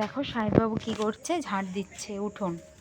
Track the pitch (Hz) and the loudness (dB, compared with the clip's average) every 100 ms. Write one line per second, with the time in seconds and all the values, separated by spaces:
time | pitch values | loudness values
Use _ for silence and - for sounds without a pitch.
0 | 214 262 277 240 214 196 220 220 226 214 | -2 -2 -4 -2 6 6 6 2 -2 0
1 | 214 - - 339 - 196 190 190 185 - | 0 -2 -2 -2 0 -2 -2 -4 -6 -8
2 | - 196 208 208 190 170 - - | -8 -4 -4 -2 -2 -2 -8 -20